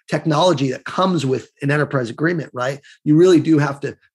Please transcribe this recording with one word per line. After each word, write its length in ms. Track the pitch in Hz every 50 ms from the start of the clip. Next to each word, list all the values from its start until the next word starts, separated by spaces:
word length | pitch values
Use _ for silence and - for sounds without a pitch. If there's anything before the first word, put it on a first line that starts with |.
| _ -
technology 640 | - 147 - 160 147 147 175 185 170 131 139 135
that 140 | 127 - -
comes 400 | - - - 185 190 180 160 123
with 260 | 131 131 120 - _ _ _
an 80 | 143 139
enterprise 400 | 147 151 147 143 - 117 117 107
agreement, 400 | 120 - 147 165 180 165 127 -
right? 280 | - 123 123 135 139 139 _ - - _ _
You 120 | 147 151
really 240 | 156 180 185 175 151
do 180 | 131 160 160 147
have 220 | 147 143 139 139
to 160 | - 127 - - _ _